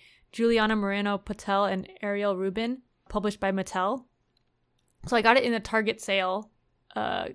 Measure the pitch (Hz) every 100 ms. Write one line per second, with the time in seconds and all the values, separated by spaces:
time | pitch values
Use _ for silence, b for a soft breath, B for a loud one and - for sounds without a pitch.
0 | b b b - 233 226 214 220 196 202
1 | 202 202 202 208 - 196 202 190 196 -
2 | 208 202 202 185 190 190 233 262 - _
3 | - 208 208 202 196 190 185 190 190 254
4 | - _ _ _ _ _ _ _ _ -
5 | - 240 220 254 240 226 - 220 214 226
6 | - 196 185 190 214 _ _ _ - -
7 | - - -